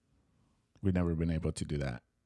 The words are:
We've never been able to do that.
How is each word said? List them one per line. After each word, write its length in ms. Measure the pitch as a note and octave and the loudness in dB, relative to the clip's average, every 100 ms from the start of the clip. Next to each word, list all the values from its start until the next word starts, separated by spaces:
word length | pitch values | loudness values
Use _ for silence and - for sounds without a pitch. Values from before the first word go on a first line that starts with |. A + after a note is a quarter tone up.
| _ _ _ _ _ _ _ _ | _ _ _ _ _ _ _ _
We've 100 | G2 | 0
never 200 | F#2 E2+ | 2 2
been 160 | D#2+ E2 | 2 0
able 220 | D#2+ D#2+ | 0 -2
to 120 | - | -4
do 140 | D2+ D2 | -4 -2
that. 240 | C2+ A#1+ - _ | -2 -6 -12 _